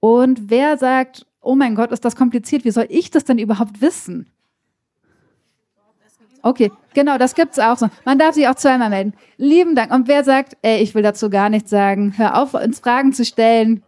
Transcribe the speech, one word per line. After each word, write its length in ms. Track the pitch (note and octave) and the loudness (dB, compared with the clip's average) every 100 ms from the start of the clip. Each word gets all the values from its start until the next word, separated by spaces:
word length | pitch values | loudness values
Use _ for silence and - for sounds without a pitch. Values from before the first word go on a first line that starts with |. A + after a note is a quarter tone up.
Und 500 | A3 A#3+ C4 B3+ G#3 | 4 4 2 0 -2
wer 260 | A#3 C#4+ D4 | 0 0 0
sagt, 500 | C4+ C4 C4 - _ _ | 0 0 -2 -10 _ _
"Oh 140 | - | -2
mein 200 | C4 C4 | 0 0
Gott, 160 | G#3+ A3+ | -2 -4
ist 140 | A#3 | -2
das 120 | A#3+ - | -6 0
kompliziert, 480 | B3 A#3+ - D4 | -2 -2 -4 -4
wie 60 | A#3+ | -2
soll 160 | A3 A#3 | -2 -2
ich 200 | D#4 - | -2 -2
das 140 | D#4 | -4
denn 140 | - A#3+ | 0 -2
überhaupt 420 | G#3 G#3 G#3+ G3+ | 0 -4 -4 -2
wissen?" 480 | C#4+ - - E3+ E3 _ _ _ _ _ _ _ _ _ _ _ _ _ _ _ _ _ _ _ _ _ | -4 -4 -12 -14 -14 _ _ _ _ _ _ _ _ _ _ _ _ _ _ _ _ _ _ _ _ _
Okay, 280 | A3+ C4 G#3+ - _ | -6 -2 -2 -4 _
genau, 240 | - C#4+ C4+ | -2 0 0
das 180 | B3+ | 0
gibt's 240 | - E4 - | 0 -2 0
auch 200 | A3 A#3+ | 0 0
so. 100 | A3+ - | -2 -4
Man 140 | - C4+ | -2 2
darf 160 | D#4 | 2
sich 120 | D#4+ C4+ | 2 0
auch 80 | |
zweimal 360 | C4 C#4 C4 A3+ | 2 0 0 0
melden. 240 | G3 G3 - _ _ | -2 -6 -10 _ _
Lieben 360 | C#4 E4 F4 | 2 2 4
Dank. 160 | C#4+ A3+ | 0 0
Und 180 | C4 B3 | 0 2
wer 160 | C#4+ | 0
sagt, 340 | C4+ C4+ C4+ - | 2 0 0 -4
"Ey, 220 | A3+ A3 | -2 0
ich 120 | G#3 | 0
will 80 | G#3+ | 0
dazu 280 | G#3 G#3 G#3+ | -2 -2 -2
gar 180 | G3 G#3 | 0 0
nichts 220 | A3 G#3 | -2 -2
sagen, 480 | G#3 G3 G3 G3+ G3+ | 0 0 0 -4 0
hör 200 | G#3+ - | 0 0
auf, 140 | C4+ | -2
uns 280 | - A3+ B3 | -2 -4 -4
Fragen 340 | - B3 C4+ | -2 0 0
zu 100 | C4+ | 0
stellen." 580 | A#3 - A3+ A3+ A3 A3 | -4 0 2 4 2 -2